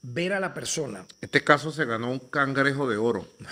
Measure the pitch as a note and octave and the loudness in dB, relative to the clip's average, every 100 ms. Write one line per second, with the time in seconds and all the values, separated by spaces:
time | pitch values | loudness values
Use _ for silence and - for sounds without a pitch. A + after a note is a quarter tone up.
0 | B2 A#2+ F3+ G3 F#3 - A#2+ D#3+ C3+ G2+ | -8 -4 -2 0 -2 -4 -4 -4 -4 -8
1 | F2+ - A2 C#3+ - D3 D#3 D3+ B2+ A2+ | -14 -16 -2 2 4 4 2 -2 -2 0
2 | A#2+ C3+ - D3 C3+ C3+ C3+ C#3 C3 G#2 | -2 -4 -2 0 2 2 2 2 0 2
3 | A#2 G2+ E2 - - | 2 0 -4 -14 -16